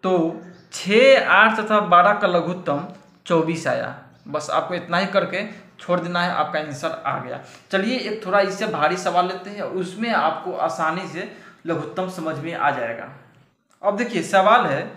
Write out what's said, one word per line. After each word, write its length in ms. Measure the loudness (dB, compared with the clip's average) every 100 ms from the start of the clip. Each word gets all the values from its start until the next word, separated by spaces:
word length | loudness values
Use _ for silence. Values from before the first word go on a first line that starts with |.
तो 380 | 2 2 2 -2 -14 -20 -16
छः, 540 | -10 2 6 8 8 6
आठ 320 | 6 6 4
तथा 200 | 2 0
बारह 320 | 6 6 6
का 140 | 4 2
लघुत्तम 580 | 2 0 -6 -4 -4 -4 -14 -20 _ -2
चौबीस 400 | 0 2 -2 -2
आया। 200 | -2 -4 -10 -18 _ -8
बस 220 | -6 -2
आपको 240 | -2 -2 -6
इतना 220 | -2 -2
ही 80 | 0
करके 360 | 0 0 -4 -6 -12 -20 _
छोड़ 200 | -2 -2
देना 220 | 0 -2
है, 100 | -2
आपका 280 | 0 -2 -2
आंसर 420 | -6 -6 -6 -6 -6
आ 120 | -6
गया। 200 | -8 -12 -14 -20 _
चलिए, 260 | -2 0 -2
एक 260 | -4 -8 0
थोड़ा 140 | 2
इससे 260 | 2 -2 -4
भारी 300 | 0 0 0
सवाल 300 | 0 2 0
लेते 220 | -2 -10
हैं, 120 | -10
उसमें 460 | -6 -6 -6 -6 -2
आपको 420 | 0 0 -2 -8 -4
आसानी 480 | -4 -2 -2 -2 -8
से 220 | -10 -12 -14 -20 -16 -6
लघुत्तम 440 | -6 -4 -6 -6
समझ 280 | -6 -8 -6
में 160 | -8
आ 180 | -2 0
जाएगा। 360 | 0 -4 -6 -12 -18 _ _ _ _ _ _
अब 160 | -4 -2
देखिए, 260 | -2 -4
सवाल 420 | 0 2 6 4 2
है 260 | -4 -6